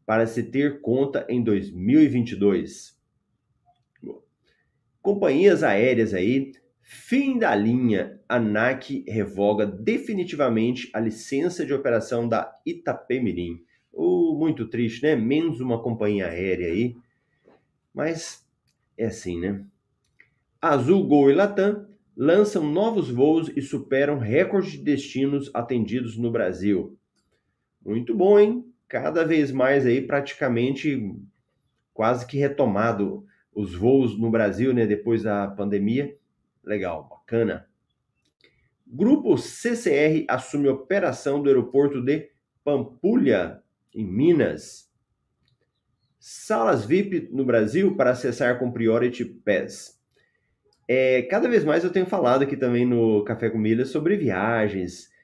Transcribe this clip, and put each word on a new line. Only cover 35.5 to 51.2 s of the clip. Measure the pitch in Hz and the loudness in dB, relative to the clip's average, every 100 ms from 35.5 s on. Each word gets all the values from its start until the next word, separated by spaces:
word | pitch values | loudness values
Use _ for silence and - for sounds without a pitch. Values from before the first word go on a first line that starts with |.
| 104 101 101 104 131 143 - _ _ _ _ | -6 -4 -2 0 -2 -4 -10 _ _ _ _
Legal, | - 104 90 80 67 | -8 -6 -6 -8 -14
bacana. | - - 117 110 78 - _ _ _ _ _ _ _ _ _ _ _ _ | -20 -4 0 0 -2 -12 _ _ _ _ _ _ _ _ _ _ _ _
Grupo | 123 220 302 208 139 | 0 2 4 4 0
C | - - 240 233 | 0 -6 -4 -2
C | 175 | 0
R | 143 151 156 - | 2 4 2 0
assume | 127 - 147 139 | -4 -4 0 0
operação | 135 - 196 165 117 143 143 | 0 -2 -2 0 -2 -4 0
do | 139 | 2
aeroporto | 131 117 135 143 135 | 2 4 2 2 0
de | 123 156 - _ _ _ | -2 -2 -6 _ _ _
Pampulha, | 147 139 110 - 180 247 131 98 82 - _ _ _ | -2 -2 -4 -4 0 2 4 2 0 -8 _ _ _
em | 110 98 | -10 -4
Minas. | 101 165 156 92 78 - - _ _ _ _ _ _ _ _ _ _ _ _ _ _ | 2 4 4 2 -2 -12 -20 _ _ _ _ _ _ _ _ _ _ _ _ _ _
Salas | - - - 220 226 131 104 | -20 -14 -4 0 2 0 2
vip | 185 196 170 - | 0 0 -4 -4
no | 131 | -4
Brasil | 123 117 107 156 196 - | 2 2 2 2 2 2
para | 123 | 0
acessar | 123 131 - 123 123 | 0 -4 -2 0 0
com | 123 | -4
Priority | 120 113 117 127 120 117 | 0 2 2 0 -2 -10
Pass. | - 107 90 - - - _ _ _ _ _ _ _ _ _ - | -4 0 0 -2 -10 -20 _ _ _ _ _ _ _ _ _ -2
É, | 127 131 127 | 2 4 2